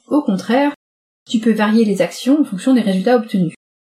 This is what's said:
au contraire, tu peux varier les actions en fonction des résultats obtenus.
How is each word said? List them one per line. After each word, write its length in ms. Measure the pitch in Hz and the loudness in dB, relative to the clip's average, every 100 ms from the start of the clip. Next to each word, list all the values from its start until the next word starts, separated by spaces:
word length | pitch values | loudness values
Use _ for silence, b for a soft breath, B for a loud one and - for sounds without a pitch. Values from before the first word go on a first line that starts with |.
| - | -4
au 140 | 294 | -2
contraire, 500 | 240 185 - 254 285 - _ _ _ _ - | -2 -4 0 0 0 -4 _ _ _ _ -6
tu 100 | 226 | -2
peux 140 | 226 | 0
varier 320 | 208 214 226 | 0 2 2
les 180 | 208 185 | 2 0
actions 380 | 175 - 247 302 | -2 -2 0 0
en 40 | |
fonction 300 | 277 180 262 | 0 -2 0
des 60 | 254 | 2
résultats 360 | 196 185 233 247 | 2 0 2 0
obtenus. 380 | 220 196 165 - _ _ _ | 0 -2 -2 -4 _ _ _